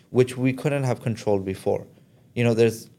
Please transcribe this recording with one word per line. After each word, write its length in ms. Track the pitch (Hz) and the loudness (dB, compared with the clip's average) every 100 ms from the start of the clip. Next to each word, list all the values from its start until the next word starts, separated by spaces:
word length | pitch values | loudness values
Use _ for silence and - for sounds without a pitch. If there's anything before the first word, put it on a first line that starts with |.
| _ | _
which 260 | 120 123 123 | 2 2 0
we 160 | 131 | -2
couldn't 300 | 131 151 143 | -2 -2 -2
have 180 | 131 117 | -2 -2
controlled 440 | 120 104 107 101 95 | -4 -4 0 0 -2
before. 400 | 92 101 98 - - _ _ _ | -4 -2 -4 -6 -20 _ _ _
You 120 | 120 120 | 0 2
know, 100 | 113 | 4
there's 340 | 113 113 - | 2 0 -10